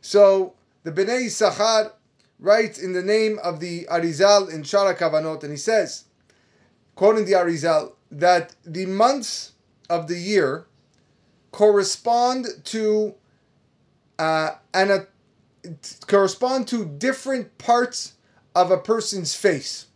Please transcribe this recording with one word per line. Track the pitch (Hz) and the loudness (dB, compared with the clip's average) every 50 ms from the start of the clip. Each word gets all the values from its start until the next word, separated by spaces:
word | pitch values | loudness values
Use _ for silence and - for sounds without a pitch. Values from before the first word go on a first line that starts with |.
So | _ - - 202 202 196 196 190 190 185 _ _ _ _ _ _ _ | _ 0 4 6 6 6 6 4 0 -4 _ _ _ _ _ _ _
the | 165 | -10
Bnei | 151 160 196 202 240 254 254 226 | -4 -4 -2 -2 -2 -4 -4 -6
Yissachar | - - 214 190 - - 208 226 226 220 214 214 - _ _ _ _ _ _ _ _ _ | -4 0 0 0 2 2 0 0 2 0 -2 -2 -8 _ _ _ _ _ _ _ _ _
writes | - 180 208 226 220 208 - - | 2 2 4 4 4 -2 -4 -10
in | - 185 | -8 -6
the | 185 180 | -6 -4
name | 180 196 214 220 220 220 214 - | -2 0 0 2 2 0 -2 -2
of | - 175 165 156 | -6 -6 -6 -6
the | 165 180 170 170 170 - | -10 -10 -10 -10 -8 -4
Arizal | 165 170 170 170 160 143 185 202 202 202 196 185 160 | -4 -2 -2 -2 0 2 6 6 6 6 4 0 -8
in | 160 147 | -12 -10
Shara | 135 - 202 196 196 180 175 | -2 0 0 2 2 0 0
Kavanot, | 175 160 151 156 156 160 156 151 151 | -2 -2 0 -2 -2 -2 -8 -8 -10
and | 143 | -12
he | 147 143 | -12 -8
says, | - - 226 220 185 - - - _ _ _ _ _ _ _ _ _ _ _ _ _ _ _ _ _ _ _ | -4 0 0 0 0 0 -6 -16 _ _ _ _ _ _ _ _ _ _ _ _ _ _ _ _ _ _ _
quoting | - 185 208 220 220 208 | 2 4 4 4 4 2
the | 180 | 2
Arizal, | 196 185 175 170 170 156 139 170 160 156 - - - _ _ _ | 2 2 2 2 -2 -2 0 0 0 0 -2 -4 -14 _ _ _
that | - 147 160 175 180 175 165 - - _ _ | -8 0 2 4 4 4 2 -4 -16 _ _
the | 170 160 175 190 | -14 -10 -8 -6
months | 185 190 196 220 247 277 294 226 - - - - - _ _ _ _ _ _ _ _ | -6 0 2 2 2 2 0 -4 -8 -12 -12 -14 -16 _ _ _ _ _ _ _ _
of | 175 170 160 151 | -4 -4 -4 -6
the | 175 175 | -8 -8
year | 170 190 208 196 156 135 135 165 170 _ _ _ _ _ _ _ _ _ _ _ _ _ _ _ _ _ | -4 0 0 2 2 2 -2 -4 -10 _ _ _ _ _ _ _ _ _ _ _ _ _ _ _ _ _
correspond | - - 208 214 208 202 190 190 - - - 233 233 240 240 247 254 262 247 - - - - | -2 2 4 4 4 4 2 0 -4 -6 -2 0 0 2 2 2 0 -2 -6 -8 -12 -14 -14
to, | - - 226 220 214 214 214 214 208 208 _ _ _ _ _ _ _ _ _ _ _ _ _ _ _ _ _ _ _ _ - | -8 -6 -2 0 0 0 0 0 -2 -6 _ _ _ _ _ _ _ _ _ _ _ _ _ _ _ _ _ _ _ _ -6
uh, | 160 160 160 156 156 156 - - _ _ - | -2 -2 0 0 -2 -4 -8 -12 _ _ -2
and | 185 190 202 | 0 2 2
a, | 196 190 - _ _ _ _ _ _ _ _ _ _ _ _ 175 165 - - - - - - | 2 0 -2 _ _ _ _ _ _ _ _ _ _ _ _ -18 -18 -18 -18 -20 -20 -20 -6
correspond | - - 202 196 190 190 - 247 247 262 269 247 - | 2 2 4 4 2 0 -2 -2 -2 -2 -2 -4 -4
to | - 233 208 | -6 -6 -6
different | 160 143 143 190 254 262 262 - 269 269 254 214 - _ _ | -8 -10 -4 -4 -4 -4 -4 -4 -6 -6 -6 -6 -10 _ _
parts | - - 240 240 247 240 - - - - _ _ _ _ _ _ _ _ _ | 0 2 2 2 2 -2 -4 -10 -12 -12 _ _ _ _ _ _ _ _ _
of | 175 180 180 | 2 2 4
a | 185 180 | 2 0
person's | 180 - 220 226 208 - - 196 175 143 - | 2 -2 -2 -2 -2 -6 -6 -6 -6 -6 -8
face. | - - 202 170 139 - - - - - _ _ | -2 0 0 0 0 -6 -10 -14 -14 -16 _ _